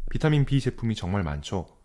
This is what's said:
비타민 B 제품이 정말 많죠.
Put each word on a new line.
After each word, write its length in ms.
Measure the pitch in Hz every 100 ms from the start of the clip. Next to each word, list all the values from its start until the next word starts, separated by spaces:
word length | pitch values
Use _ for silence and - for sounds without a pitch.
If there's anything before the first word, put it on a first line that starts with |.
| -
비타민 340 | - 156 151
B 160 | 135 139
제품이 360 | 127 - 113 107
정말 260 | 92 101
많죠. 460 | 80 73 - 95 82 -